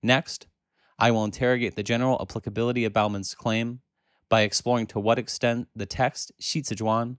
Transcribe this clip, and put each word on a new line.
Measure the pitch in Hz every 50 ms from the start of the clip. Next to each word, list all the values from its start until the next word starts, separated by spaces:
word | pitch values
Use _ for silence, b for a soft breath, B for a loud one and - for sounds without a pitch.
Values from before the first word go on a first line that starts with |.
| -
Next, | 113 123 135 - - - - - _ _ _ _ _ _ _ _ _ _ _
I | 113 117
will | 117 113 110
interrogate | 107 95 - 127 123 127 123 120 104 -
the | - 104
general | - 120 117 123 131 131 -
applicability | - - - 113 - - 98 110 113 120 123 123 117
of | 110 104
Bauman's | 113 104 104 101 98 95 - -
claim | _ - 120 113 113 113 117 120 123 _ _ _ _ _ _ _ _ _ _
by | 113 113 107
exploring | 104 - - - 120 123 120 113
to | 104 - 113
what | 101 110 117 123
extent | 113 - - - - 120 117 120 120 _ _
the | 110 101
text, | 98 - - 131 123 - - - - - _
Shi | - - - 160 139
Zi | - 113
Zhuan | 101 110 110 110 113 117 120 123